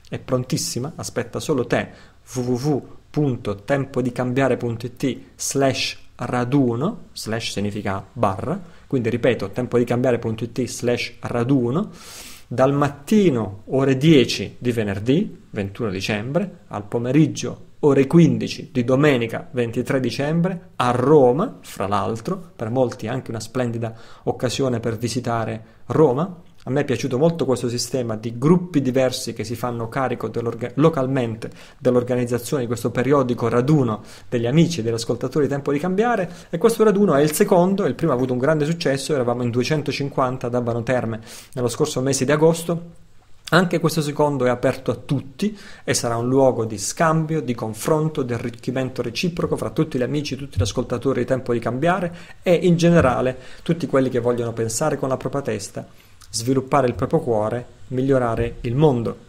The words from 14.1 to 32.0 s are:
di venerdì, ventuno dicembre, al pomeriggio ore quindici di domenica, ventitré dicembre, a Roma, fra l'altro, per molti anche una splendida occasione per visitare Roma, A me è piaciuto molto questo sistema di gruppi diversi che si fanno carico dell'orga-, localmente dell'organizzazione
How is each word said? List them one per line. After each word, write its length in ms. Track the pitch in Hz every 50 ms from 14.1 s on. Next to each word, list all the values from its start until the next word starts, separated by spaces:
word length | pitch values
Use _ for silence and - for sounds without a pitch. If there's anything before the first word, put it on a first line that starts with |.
| 160 131 117 - - - 98 - - -
di 120 | - 123
venerdì, 760 | 113 117 107 101 98 98 101 120 135 175 214 - - - - -
ventuno 400 | - 113 95 98 101 - 120 104
dicembre, 680 | 92 95 98 - 107 104 107 127 143 175 202 - - - - -
al 160 | - 104 101
pomeriggio 800 | - - 120 117 123 131 156 156 123 113 - - 120 - - - - - -
ore 260 | - 147 135 135 135
quindici 640 | 135 - 175 170 139 120 110 110 110 - - - - -
di 120 | 127 117
domenica, 640 | 120 131 131 151 151 135 120 117 113 117 - - -
ventitré 500 | - 123 120 113 107 127 120 - 135 135
dicembre, 680 | 127 120 - - 139 151 160 170 170 190 196 170 - - -
a 140 | - 127 123 120
Roma, 680 | 120 123 139 156 147 131 120 123 156 208 285 - -
fra 260 | - - - - -
l'altro, 640 | 95 104 101 98 101 113 107 - 151 185 202 - - -
per 160 | - 117 110
molti 380 | 120 131 127 120 117 - 110 110
anche 220 | 127 131 120 -
una 100 | 113 110
splendida 540 | - - - 131 123 120 117 117 117 110 110 - - - - - -
occasione 560 | - - - - 120 - - 139 127 123 110
per 160 | - 117 110
visitare 680 | 104 123 113 - 127 120 123 117 113 113 113 110 110 - - - - -
Roma, 560 | - - 135 160 135 120 139 175 202 - - - - - - - 123
A 40 | 127
me 80 | 147
è 40 | -
piaciuto 320 | - 123 110 - 131 127
molto 280 | 123 156 170 170 165 131
questo 240 | 131 127 - - 120
sistema 480 | 120 120 - - - 131 120 117 110
di 220 | 107 113 117 117 120
gruppi 440 | 135 151 180 180 180 - - 147 127
diversi 500 | 127 120 131 131 127 127 - - 120 113
che 120 | - 107
si 100 | 113 120
fanno 340 | 110 - 123 120 117 113 113
carico 380 | - 143 131 120 123 117 -
dell'orga-, 460 | 110 107 120 113 117 113 110 123 120 -
localmente 760 | 139 147 160 165 139 131 131 135 135 120 113 110 110 - 113 - - - - - -
dell'organizzazione 840 | - 127 123 123